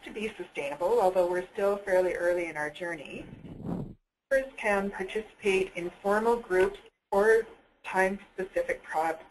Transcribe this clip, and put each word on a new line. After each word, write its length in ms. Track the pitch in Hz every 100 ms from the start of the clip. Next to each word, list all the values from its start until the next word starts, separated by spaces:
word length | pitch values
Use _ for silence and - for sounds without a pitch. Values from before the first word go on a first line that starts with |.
to 60 | -
be 220 | 220 214 -
sustainable, 640 | 180 - 139 143 180 240
although 260 | 190 185 175
we're 200 | 180 180
still 240 | - 202 202
fairly 380 | 202 185 185
early 320 | - 175 175 165
in 100 | 151
our 140 | 151
journey. 560 | - 175 165 - 226 320 - - - - - - - _ _ _
Members 220 | 269 262 -
can 340 | 220 202 202
participate 800 | - 190 214 220 - 208 190 190
in 160 | 180 175 -
formal 340 | 196 208 226 233
groups 420 | - 185 196 - - _ _
or 360 | 403 440 226 220 - _ _
time-specific 1000 | - 190 190 196 - - 190 175 175 -
pro-, 340 | - 156 165 160 -